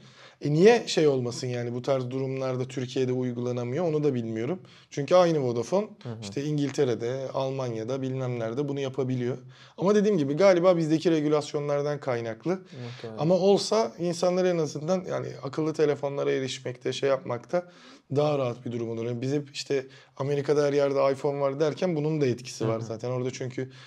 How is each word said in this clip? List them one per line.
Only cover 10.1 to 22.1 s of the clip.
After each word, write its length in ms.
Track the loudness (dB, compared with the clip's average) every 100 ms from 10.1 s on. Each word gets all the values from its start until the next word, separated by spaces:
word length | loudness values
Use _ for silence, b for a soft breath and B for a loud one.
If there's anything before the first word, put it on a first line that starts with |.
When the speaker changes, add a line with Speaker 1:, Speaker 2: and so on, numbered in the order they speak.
| 2
Speaker 1:
gibi 160 | 0
galiba 420 | 4 6 6 6 4
bizdeki 340 | 2 2 2
regülasyonlardan 880 | 2 2 0 0 -4 -2 -2 -2 -4
kaynaklı. 500 | -4 -4 -4 -6 -4
Speaker 2:
Muhtemelen. 680 | -4 -6 -14 -14 -12 -12 -2
Speaker 1:
Ama 160 | 2
olsa 580 | 4 6 4 4 0 0 -2
insanlar 460 | -4 0 0 2
en 140 | 2 2
azından 460 | -2 -4 -2 -2 -2
yani 180 | -6 -6 -8
akıllı 320 | -6 -2 -2
telefonlara 580 | 2 2 2 -2 -2 0
erişmekte, 600 | 0 -2 -6 -8 -6 -6
şey 160 | 0 2
yapmakta 580 | 2 0 -8 -2 -4 -4 B B B _ 0
daha 220 | 2 2
rahat 280 | 0 -4 -6
bir 60 |
durum 180 | -6 -4
olur. 160 | -4 -4
Yani 140 | -4
biz 100 | -2
hep 180 | -2 -4
işte 320 | -10 -2 -2 -2 b b -6
Amerika'da 500 | -2 0 2 2 4
her 60 |
yerde 400 | 4 2 4 2
iPhone 280 | 2 -2 0
var 200 | -2 0
derken 360 | 0 0 0 0
bunun 240 | 0